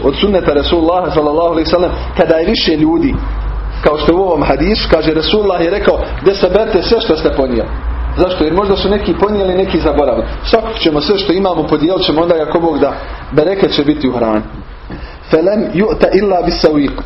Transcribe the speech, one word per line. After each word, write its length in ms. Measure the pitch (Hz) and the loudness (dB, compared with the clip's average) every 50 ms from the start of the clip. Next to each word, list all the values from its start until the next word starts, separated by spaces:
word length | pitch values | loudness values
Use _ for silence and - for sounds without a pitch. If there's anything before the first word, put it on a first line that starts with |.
| - | 0
od 120 | 135 139 - | -2 0 0
sunneta 320 | 196 208 196 175 - - 131 | 0 2 2 2 2 2 0
Rasulullah 600 | 143 139 - 170 170 160 165 175 180 180 151 139 | 0 0 2 0 2 2 2 2 0 0 0 0
sallallahu 380 | 160 151 147 147 160 170 170 | 0 0 2 2 2 0 2
alejhi 160 | 165 165 160 | 0 0 0
ve 40 | - | 0
sellem, 200 | 180 175 180 151 - - - - - | 0 0 0 0 -2 -6 -8 -4 0
kada 180 | - 170 147 160 | 0 2 4 4
je 100 | 160 170 | 2 2
više 300 | 190 226 - - 185 160 | 0 0 0 0 0 2
ljudi, 400 | 151 156 160 170 165 139 127 - 92 - - - - - - - - - - - - - | 2 2 2 2 2 2 0 0 -2 -4 -4 -4 -4 -4 -4 -4 -4 -6 -6 -8 0 0
kao 140 | 151 151 | 0 0
što 180 | 151 151 156 170 | 2 0 0 2
u 60 | 185 | 2
ovom 220 | 196 185 165 143 135 | 2 0 0 0 0
hadisu, 440 | - 139 135 151 190 214 - - - | 0 0 0 0 0 0 -2 0 0
kaže, 220 | 175 160 147 156 156 | 0 2 2 0 0
Rasulullah 480 | 160 156 - 208 214 202 196 180 175 | 0 0 0 0 2 2 0 0 0
je 80 | 165 170 | 0 0
rekao: 300 | - - 190 196 160 - - - - - | 0 0 0 0 0 0 -2 -6 -6 0
„Gdje 140 | 135 180 202 | 0 0 2
saberte 480 | - - - - 202 220 214 - 175 - | 2 0 2 2 2 2 2 0 0 2
sve 180 | - 233 220 | 2 0 0
što 140 | 220 - 160 | 2 0 0
ste 140 | 151 165 147 | 0 0 0
ponijeli.” 400 | - - 135 127 120 110 101 - - - - - - - - - - | 0 0 -2 0 -2 -2 -2 -4 -6 -6 -6 -6 -4 -4 -4 -4 0
Zašto? 260 | - 180 185 185 - 156 | 0 0 0 2 0 0
Jer 100 | 156 165 | 0 2
možda 220 | 185 208 196 196 | 0 2 2 0
su 120 | 185 - 190 | 0 2 0
neki 240 | 208 208 - 190 165 | 0 0 0 -2 0
ponijeli, 400 | - 190 208 214 202 196 190 180 | 0 0 0 0 -2 0 0 0
neki 260 | 185 190 - - 160 | 0 0 0 0 0
zaboravili. 480 | 147 160 143 147 143 131 113 113 - - - - - | 0 2 2 2 2 2 0 -2 -2 -4 -8 -8 0
Svakako 340 | - - 220 220 226 220 - | 0 0 0 0 -4 -6 0
ćemo 220 | - 165 147 147 | 0 0 0 0
sve 160 | 147 - 202 | 0 0 0
što 160 | 190 - - 165 | 0 0 0 0
imamo, 300 | 190 196 185 175 160 147 | 0 0 0 0 -2 0
podijelit 420 | 147 156 147 147 170 190 175 - | 0 0 0 2 0 0 0 0
ćemo, 160 | - 147 156 | 0 0 0
onda 140 | 170 175 175 160 151 | 2 2 2 0 2
ako 120 | 143 - 170 | 0 0 0
Bog 200 | 170 165 151 135 | 0 0 2 2
da, 140 | 139 135 117 - - - - - - - | 0 0 0 -6 -10 -12 -12 -12 -10 0
bereket 400 | 135 151 151 180 196 196 190 147 | 0 2 2 2 2 2 0 2
će 120 | - - 143 | 2 0 2
biti 260 | 143 151 151 - 127 | 0 0 0 0 -2
u 20 | |
hrani. 300 | 123 120 117 110 107 107 110 - - - - - - - - - - - - - - - - - | 0 0 0 0 0 -2 -4 -6 -12 -14 -14 -16 -16 -16 -14 -14 -14 -12 -12 -14 -16 -18 -2 0
Felem 360 | 160 156 165 190 214 220 175 - - | 2 2 2 2 0 0 -2 -2 0
ju'ta 340 | 170 214 226 226 - - 165 - | 0 0 0 2 2 2 2 4
illa 280 | 190 208 196 190 175 160 | 2 2 2 0 0 0
bisawiq. 460 | 170 - - - 160 151 147 143 131 - - - | -2 -2 2 2 2 2 2 0 0 -4 -6 -10